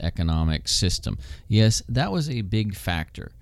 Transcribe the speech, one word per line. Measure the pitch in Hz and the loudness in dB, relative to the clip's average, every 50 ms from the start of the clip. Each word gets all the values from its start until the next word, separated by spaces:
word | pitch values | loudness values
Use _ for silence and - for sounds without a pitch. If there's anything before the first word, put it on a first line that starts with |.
economic | 80 82 - - 82 82 80 80 80 80 78 73 - | -4 -4 -2 0 0 2 2 2 2 2 0 0 -2
system. | - - - 95 87 - - - - - - - - - - - | -2 0 2 2 2 0 0 -2 -4 -6 -6 -8 -12 -14 -14 -2
Yes, | - 104 107 110 110 110 - - | 2 4 6 6 6 4 2 -2
that | - 113 120 165 202 | -2 0 0 0 0
was | 190 170 147 160 | 0 -2 -2 -2
a | 127 117 | -2 -4
big | 101 92 110 110 107 104 95 | -2 0 0 0 0 0 -4
factor. | - - - 87 80 76 - - - - - - - | -4 -4 -2 -2 -2 -4 -6 -10 -12 -14 -14 -16 -18